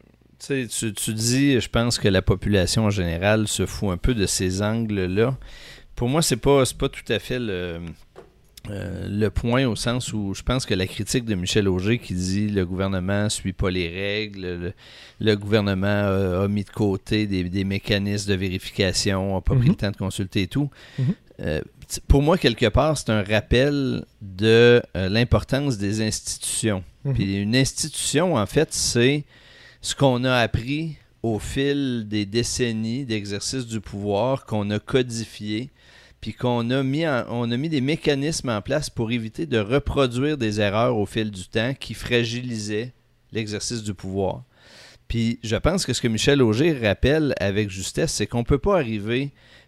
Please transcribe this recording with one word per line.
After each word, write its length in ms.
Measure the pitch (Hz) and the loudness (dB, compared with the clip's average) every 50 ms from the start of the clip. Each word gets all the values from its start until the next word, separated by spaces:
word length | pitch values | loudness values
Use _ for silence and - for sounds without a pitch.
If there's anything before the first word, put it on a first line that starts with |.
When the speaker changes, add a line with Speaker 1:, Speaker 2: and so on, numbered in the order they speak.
| 50 _ - _ _ _ _ - | -20 _ -20 _ _ _ _ -12
Speaker 1:
tu 80 | - | -6
sais, 200 | - 139 135 120 | -4 -2 -2 -2
tu, 280 | 107 - - 117 110 101 | -4 -4 -4 -4 -4 -4
tu 180 | - - 117 | -4 -4 -4
dis, 480 | 110 110 113 120 127 135 139 143 135 110 | -2 0 0 2 2 4 4 4 4 2
je 80 | - - | 0 0
pense 300 | - 117 117 120 - - | 0 0 0 0 0 2
que 100 | - 104 | 2 4
la 140 | 95 95 | 4 4
population 640 | - - 98 - - 101 104 95 85 - - 113 110 | 4 2 0 0 0 2 2 2 2 2 2 2 2
en 40 | 101 | 2
général 560 | 101 104 87 85 82 85 95 104 107 110 107 | 2 0 0 -2 -2 0 2 2 2 2 2
se 200 | - - - 92 | 0 -2 -2 -2
fout 240 | - - - 110 98 | -2 -4 -2 -2 -2
un 80 | 87 87 | 0 2
peu 160 | - 131 127 | 2 2 2
de 100 | 107 95 | 2 0
ces 380 | - - - 95 92 92 98 | 0 0 0 0 0 0 0
angles-là. 760 | 104 107 110 117 113 107 104 98 92 90 92 104 117 131 131 - - - - - - - - - - - - | 0 0 0 -2 -2 -2 -2 -2 -2 0 2 2 2 2 0 -4 -10 -16 -18 -18 -18 -20 -20 -20 -20 -14 -6
Pour 120 | - 120 120 | -4 -2 0
moi, 140 | 139 165 | 2 2
c'est 160 | 165 - 139 110 | 2 2 0 2
pas, 260 | - 139 143 139 127 | 4 6 6 6 4
c'est 140 | - - - | 2 0 -2
pas 100 | 139 135 | -4 -4
tout 240 | - - - - | -4 -6 -4 -2
à 60 | 113 101 | -2 -2
fait 200 | - - 127 123 | -2 -4 -4 -4
le, 400 | 120 104 92 90 90 87 85 85 87 85 - - - - _ - - - _ _ _ _ _ - - - | -4 -4 -4 -4 -4 -6 -6 -8 -8 -10 -12 -14 -18 -20 _ -20 -20 -20 _ _ _ _ _ -16 -12 -10
euh, 360 | 101 95 92 95 90 90 92 | -10 -8 -8 -8 -8 -8 -6
le 220 | 95 101 104 107 98 | -4 -2 0 0 0
point 380 | - - 123 117 120 131 135 | 0 0 0 2 2 2 2
au 100 | 120 101 | 0 0
sens 380 | - - 117 120 127 - - 110 | -2 -2 -2 -2 -2 -4 -4 -6
où 180 | 107 101 95 | -4 -4 -4
je 100 | 98 - | -6 -6
pense 220 | - 135 123 131 - | -4 -2 -2 -2 -2
que 80 | - | -2
la 140 | 104 92 95 | 0 0 -2
critique 400 | - - - 98 - - 131 117 | -2 -4 -6 -4 -2 -2 -2 -2
de 80 | 110 104 | -2 -2
Michel 340 | 90 92 - - 110 101 98 | -2 -2 0 2 2 4 2
Auger 300 | 90 90 92 107 120 120 | 2 2 2 0 0 0
qui 160 | - - 92 | -2 -4 -4
dit 340 | 90 92 92 95 101 107 104 | -2 -2 0 0 0 0 0
Le 160 | 104 98 90 | 0 0 -2
gouvernement 640 | 87 95 90 98 98 95 90 90 95 101 101 104 104 | 0 -2 -2 -2 -2 -2 -2 -2 0 0 0 0 -2
suit 240 | - - - 95 | -2 -4 -4 -6
pas 180 | - - 98 92 | -4 -2 -2 -2
les 180 | 92 92 85 82 | 0 -2 -2 -4
règles, 500 | 85 95 101 101 101 107 107 104 101 98 | -4 -6 -4 -4 -4 -4 -6 -6 -8 -8
le, 320 | 92 90 90 87 87 87 - - - - - - - - - - | -8 -8 -6 -6 -6 -8 -8 -12 -18 -20 -20 -20 -20 -18 -8 0
le 140 | 104 110 104 | 2 2 2
gouvernement 520 | 101 104 101 110 107 101 101 95 92 98 | 2 2 2 2 2 4 2 0 0 0
a, 580 | 101 104 104 101 98 95 98 98 92 87 92 101 | 0 2 2 2 2 2 2 2 2 2 0 0
a 40 | 101 | 0
mis 160 | 104 104 95 | 0 -2 -2
de 60 | - | -4
côté 560 | - - 104 101 95 98 - - 113 107 107 | -2 0 0 0 0 -2 -2 -2 0 0 0
des, 180 | 101 95 92 90 | 0 0 -2 -2
des 200 | 87 90 101 95 | -2 -2 -2 -2
mécanismes 680 | 98 98 98 - - 104 101 101 101 101 98 98 101 | -2 -2 -4 -2 0 0 0 0 0 -2 -2 -2 -2
de 40 | 98 | 0
vérification, 1000 | 90 98 92 92 92 - - - - 98 90 85 - - 101 95 95 95 98 95 | 0 0 -2 -4 -6 -8 -6 -2 0 0 0 0 0 0 0 0 0 0 -2 -2
a 60 | 92 | -2
pas 120 | - - 135 | 0 0 2
pris 100 | 127 117 | 4 4
Speaker 2:
Mhm. 60 | 156 | 4
Speaker 1:
le 40 | - | 2
temps 140 | - 110 98 | 2 0 -4
de 60 | 98 | -2
consulter 460 | - 98 95 - - 98 - - 107 | -4 -4 -4 -4 -4 -6 -4 -2 -2
et 60 | 92 - | -2 -2
tout. 220 | - 139 147 143 - - - - - - | -2 -2 -2 -4 -6 -12 -20 -10 -6 -2
Speaker 2:
Mhm. 60 | 127 147 - - _ - - - | -2 -2 -2 -4 _ -18 -12 -6
Speaker 1:
Euh, 200 | - 85 78 73 - - _ - - - | -4 -2 -2 -4 -4 -8 _ -20 -14 -12
t-, 100 | - - - | -12 -2 2
pour 160 | - 143 139 | 4 4 6
moi, 160 | 143 156 190 - | 6 4 4 4
quelque 280 | - 127 110 - 123 | 4 2 2 4 2
part, 300 | 104 - 127 143 160 151 | 4 4 4 4 2 0
c'est 140 | - - 120 | 0 0 0
un 120 | 110 107 | 0 0
rappel 840 | 92 101 110 104 - - 117 123 135 147 143 143 135 127 117 - - - _ - | 2 2 0 0 2 2 4 4 4 4 2 0 0 -2 -2 -4 -6 -10 _ -16
de, 600 | 104 95 92 92 107 110 113 117 120 120 120 120 - - - | -16 -12 -4 2 4 6 8 10 10 10 8 6 4 2 -2
euh, 120 | 90 95 92 | -2 0 2
l'importance 680 | 101 117 117 - 113 101 - - 127 139 147 139 117 98 | 2 2 2 4 2 2 2 0 -2 0 0 0 -2 -2
des 220 | 101 98 107 110 | -2 -2 0 0
institutions. 840 | 110 107 - - - - - - - - - - 110 110 98 92 87 - - _ - | -2 -2 -2 -4 -6 -8 -8 -8 -6 -6 -4 -2 0 0 0 -2 -4 -10 -14 _ -4
Speaker 2:
Mhm. 100 | 139 127 | -2 0
Speaker 1:
Puis 220 | 113 98 98 98 101 | 0 0 0 0 0
une 140 | 101 107 120 | 0 2 4
institution, 800 | 131 131 - - - 165 151 - - - - 135 143 180 185 151 | 4 4 2 0 -4 -6 -6 -6 -6 -4 0 2 2 2 4 2
en 100 | 110 98 | 2 0
fait, 260 | - - 147 156 - | 2 2 2 2 2
c'est 520 | - - - - - 120 120 135 147 151 - - - - - - - - - - - _ | 0 -4 -2 0 2 4 4 4 2 0 -4 -8 -16 -20 -20 -20 -20 -20 -20 -20 -20 _
ce 140 | - - - | -8 -8 0
qu'on 300 | - 139 131 123 120 127 | 2 4 4 4 2 2
a 100 | 131 127 | 2 2
appris 600 | 123 113 107 - 117 113 131 143 156 165 160 147 - _ _ _ _ | 2 2 2 0 -2 -2 -2 -4 -4 -4 -6 -8 -12 _ _ _ _
au 160 | - 117 107 98 | -4 -2 -2 -2
fil 680 | - - - 135 139 143 143 143 139 131 123 117 107 104 | -4 -4 -2 0 0 0 0 0 -2 -2 -2 -4 -4 -2
des 160 | 107 107 101 | -2 -2 -2
décennies 800 | 98 110 120 113 - - - 123 117 110 110 110 113 117 139 143 | 0 0 -2 -2 0 -2 0 0 0 0 -2 -2 -2 -4 -4 -4
d'exercice 600 | 120 110 104 101 101 101 98 - - 131 131 123 | -4 -4 -4 -4 -6 -6 -6 -6 -4 -4 -6 -4
du 140 | 113 113 107 | -4 -6 -6
pouvoir, 640 | - - 107 101 101 104 101 101 117 131 135 127 - | -6 -8 -8 -6 -2 0 0 0 0 0 -2 -4 -4
qu'on 240 | - 110 107 101 104 | -4 -4 -2 -2 -2
a 80 | 104 101 | -2 -4
codifié, 920 | - - 135 131 127 120 113 113 110 - - - 104 104 107 110 131 143 - _ _ - - - - - _ _ | -2 0 0 0 0 0 -4 -6 -8 -8 -10 -10 -8 -6 -6 -6 -6 -8 -14 _ _ -20 -20 -20 -20 -20 _ _
puis 120 | - 110 - | -12 -12 -6
qu'on 360 | - 127 123 120 120 117 117 | -2 -2 0 0 0 0 0
a 120 | 127 139 | 0 0
mis 240 | 135 131 139 156 165 | 0 0 0 0 0
en, 180 | 156 135 117 - - | 0 0 -2 -2 -4
on 220 | 113 120 120 117 | -4 -4 -2 -2
a 60 | 120 | -2
mis 120 | 127 151 165 | -2 -2 -2
des 120 | 156 131 | -2 0
mécanismes 680 | 127 143 156 - - 156 143 135 139 160 160 - - 127 | 0 0 -2 0 0 0 0 2 0 -2 -2 -2 -2 -2
en 100 | 110 101 | -2 -2
place 280 | - - 135 156 143 - | -2 -2 -2 -2 -2 -4
pour 200 | - 123 117 110 | -4 -4 -2 -2
éviter 360 | 120 120 110 110 - - 170 | -2 -2 -4 -6 -6 -8 -4
de 120 | 147 120 110 | 0 0 0
reproduire 800 | 101 104 131 143 - - - 143 135 123 117 127 139 151 156 139 | 2 2 0 0 0 0 0 2 2 2 0 0 0 0 0 0
des 220 | 113 107 104 107 | 0 0 2 2
erreurs 360 | 104 101 98 110 120 127 120 | 2 2 2 2 2 2 2
au 100 | 107 98 | 0 -2
fil 240 | - - 113 110 107 | -2 -2 -4 -4 -4
du 160 | 101 92 90 - | -6 -10 -10 -6
temps 260 | - 113 113 131 135 - | -2 -2 -2 -2 -4 -6
qui 160 | - - 110 | -10 -12 -10
fragilisaient 960 | - - - 123 120 117 113 117 123 127 123 117 107 104 107 107 107 123 127 - _ _ _ _ _ _ _ | -10 -2 0 2 2 2 0 -2 -6 -6 -6 -6 -6 -4 -4 -4 -4 -4 -6 -10 _ _ _ _ _ _ _
l'exercice 500 | - 110 110 104 104 98 - - 123 113 | -6 -6 -4 -4 -6 -6 -4 -6 -6 -4
du 120 | 107 107 92 | -4 -6 -8
pouvoir. 480 | - - 95 95 98 95 92 - 127 127 - _ _ - - - - - - - - _ - | -6 -8 -6 -2 -2 -2 -2 -2 -6 -12 -18 _ _ -20 -20 -20 -20 -20 -20 -20 -12 _ -4
Puis 300 | - 117 113 117 117 - | -2 0 0 0 -2 -2
je 140 | - 107 110 | -4 -2 -2
pense 280 | 95 - 156 190 185 - | 0 2 2 0 0 0
que 60 | 135 | -2
ce 80 | 117 - | -2 -2
que 80 | - 117 | 0 0
Michel 320 | 110 101 - 139 143 139 | 0 2 2 4 4 6
Auger 300 | 123 110 104 120 156 175 151 123 | 6 4 4 4 4 2 2 2
rappelle 560 | 113 101 95 - - 127 147 160 151 131 - - | 2 0 2 2 2 2 2 2 2 0 0 0
avec 280 | 95 101 95 107 104 98 | -2 0 0 0 -2 -2
justesse, 420 | 92 95 92 - - 147 165 - | -4 -6 -8 -6 -2 -2 -2 -2
c'est 140 | - - 104 | -2 -2 -4
qu'on 180 | - - 120 117 | -2 -2 -2 0
peut 140 | - 147 135 | 2 2 2
pas 180 | - 196 202 | 2 2 2
arriver 540 | 170 131 113 110 101 98 110 120 127 143 143 - _ - - - - _ | 2 0 0 -4 -4 -2 -2 -2 -2 -2 -4 -8 _ -20 -20 -20 -20 _